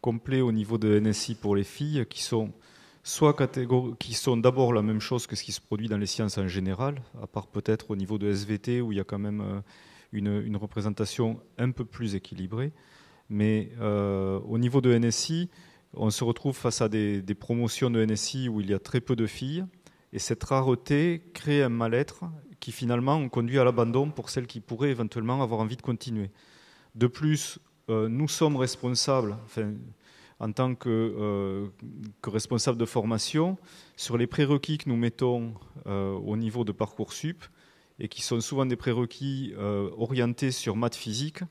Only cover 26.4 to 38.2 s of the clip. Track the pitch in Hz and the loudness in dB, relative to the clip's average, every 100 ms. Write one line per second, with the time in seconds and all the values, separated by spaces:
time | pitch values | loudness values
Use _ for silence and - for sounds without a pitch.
26.4 | - - - - _ 113 123 - 151 151 | -20 -20 -20 -20 _ 0 0 2 2 2
27.4 | - - _ _ - 110 110 120 151 - | -2 -12 _ _ -2 0 2 0 -2 2
28.4 | 156 143 127 - 123 123 - 135 110 107 | 2 4 0 0 -2 0 2 2 2 -4
29.4 | 110 - 104 107 123 107 _ - - _ | -8 -6 -4 -6 -12 -20 _ -20 -20 _
30.4 | 110 104 127 120 123 110 113 101 104 101 | -6 0 -2 0 0 2 0 -2 -2 -2
31.4 | 98 98 101 - 123 143 110 - - - | -2 -4 -8 -12 -16 -14 -14 -10 -4 -4
32.4 | - 120 - 120 113 120 110 110 - 156 | 0 0 0 0 0 0 0 -2 0 0
33.4 | 175 190 - - - - - 120 123 - | 0 -2 -10 -20 -20 -12 -2 0 0 2
34.4 | 143 143 - 151 143 117 117 - 127 123 | 2 2 2 -2 0 2 2 2 0 2
35.4 | 117 107 - - - 98 98 95 101 107 | -2 -10 -16 -14 -4 -2 -2 -4 -2 -2
36.4 | 113 120 107 98 107 - 107 - 156 175 | -2 -2 -2 -2 -4 -4 -8 -6 -8 -8
37.4 | - _ - _ _ - 104 - | -16 _ -20 _ _ -10 -10 -8